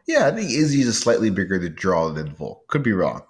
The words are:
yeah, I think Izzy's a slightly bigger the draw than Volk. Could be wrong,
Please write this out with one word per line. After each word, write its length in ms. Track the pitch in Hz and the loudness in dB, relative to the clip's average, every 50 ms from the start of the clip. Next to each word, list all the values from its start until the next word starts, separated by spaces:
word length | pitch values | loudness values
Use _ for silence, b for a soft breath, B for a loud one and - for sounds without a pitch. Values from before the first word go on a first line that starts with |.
| B | B
yeah, 200 | - 330 285 185 | 0 0 2 2
I 40 | 139 | 2
think 200 | 180 226 214 156 | 2 0 -4 -2
Izzy's 360 | 113 147 156 147 139 139 131 | 0 0 2 2 4 2 2
a 60 | 120 107 | 2 0
slightly 360 | - - 120 113 - 110 110 | 0 2 2 2 2 2 0
bigger 300 | 95 98 95 87 98 92 | 0 0 -2 -2 -2 -2
the 100 | 87 85 | -2 -4
draw 400 | 78 - - 95 90 82 82 80 | -8 -4 -2 0 2 2 0 -2
than 240 | 76 78 78 73 71 | -4 -6 -8 -10 -10
Volk. 320 | - 76 - - - _ | -12 -12 -14 -14 -14 _
Could 160 | - - 151 135 | -4 -4 -2 0
be 100 | 117 104 | 0 2
wrong, 300 | 90 85 65 55 - - | 2 0 -2 -2 -6 -14